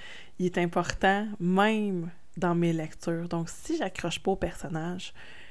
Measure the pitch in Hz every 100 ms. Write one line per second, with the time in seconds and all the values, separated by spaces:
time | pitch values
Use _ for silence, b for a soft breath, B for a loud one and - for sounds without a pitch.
0 | B B B B 180 180 175 175 170 -
1 | 190 196 214 208 175 190 208 220 208 180
2 | 170 - - - 175 170 170 165 160 -
3 | - 165 170 170 165 - - 320 196 -
4 | 175 - - 190 170 - 143 160 165 185
5 | - - B B B